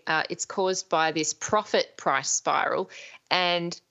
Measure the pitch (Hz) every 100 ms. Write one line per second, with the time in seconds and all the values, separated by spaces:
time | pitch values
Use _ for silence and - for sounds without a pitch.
0 | - 156 - 170 - - 185 185 - 165
1 | 160 156 151 - - 214 - 214 - -
2 | 170 135 - - 156 143 151 131 190 -
3 | - - - 180 180 175 175 - -